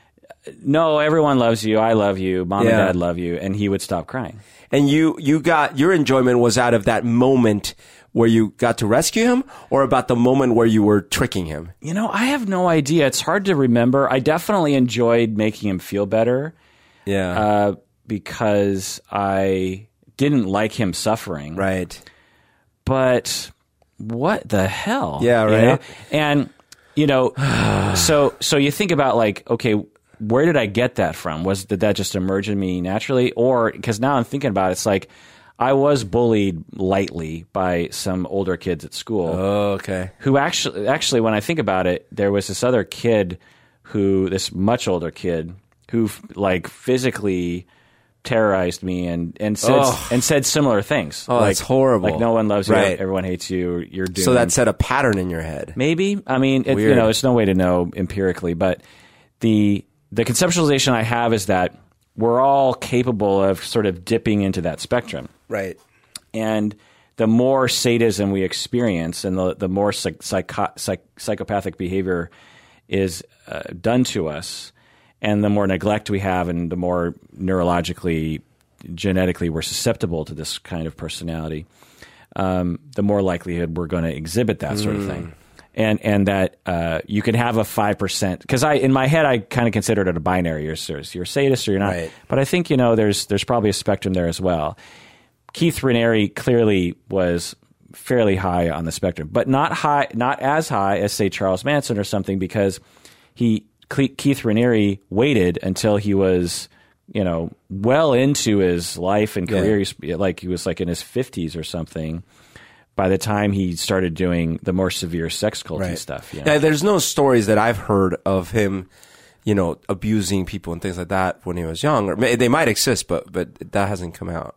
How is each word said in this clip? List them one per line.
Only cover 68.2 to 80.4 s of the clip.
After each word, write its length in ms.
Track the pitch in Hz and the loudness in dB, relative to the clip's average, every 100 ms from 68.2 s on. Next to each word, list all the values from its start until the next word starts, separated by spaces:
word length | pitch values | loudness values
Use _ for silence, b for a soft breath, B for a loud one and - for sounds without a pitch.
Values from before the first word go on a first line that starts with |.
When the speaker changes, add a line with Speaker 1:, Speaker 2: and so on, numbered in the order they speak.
| 101 | 0
Speaker 1:
we 120 | 98 | 0
experience 840 | 92 - - 120 120 85 82 85 98 | -2 -6 -4 -2 0 0 -4 -6 -4
and 120 | 92 | -2
the, 180 | 92 - | -2 -2
the 120 | 95 | -2
more 240 | 95 101 | 0 0
psych-, 300 | 101 92 80 | 0 -6 -6
psycho-, 480 | - 98 90 - 98 - | -4 -4 -4 -4 -6 -4
psych-, 420 | - 92 _ - | -6 -6 _ -10
psychopathic 580 | - 104 - 101 95 - | -8 -6 -4 -4 -4 -8
behavior 520 | 87 95 92 87 82 b b b b b _ | -4 -2 -2 -4 -6 b b b b b _
is, 360 | 98 98 90 - _ - | -2 -2 -4 -14 _ -14
uh, 160 | - - 87 | -12 -10 -6
done 220 | 110 123 123 | 0 0 0
to 220 | 110 80 | -2 -4
us, 420 | 76 - - - b b b b b | -6 -10 -14 -16 b b b b b
and 220 | 107 104 | -2 0
the 60 | 104 | 2
more 180 | 104 98 | 2 0
neglect 420 | 92 101 104 - | 0 0 -2 -2
we 100 | 101 | -2
have 280 | 98 92 87 | -2 -2 -2
and 220 | 85 85 | -4 -4
the 40 | 87 | -4
more 360 | 87 90 87 - _ - | -2 -2 -2 -6 _ -8
neurologically, 1040 | 92 92 87 87 82 85 90 80 78 76 - _ _ _ - 85 | -2 0 2 0 -2 -6 -4 -2 -4 -6 -12 _ _ _ -16 -6
genetically 540 | 101 92 92 87 87 | -2 2 0 0 -4
we're 120 | 78 | -4
susceptible 640 | - - 120 113 95 82 76 | -6 -4 -4 -2 -4 -4 -6
to 80 | |
this 240 | 73 | -10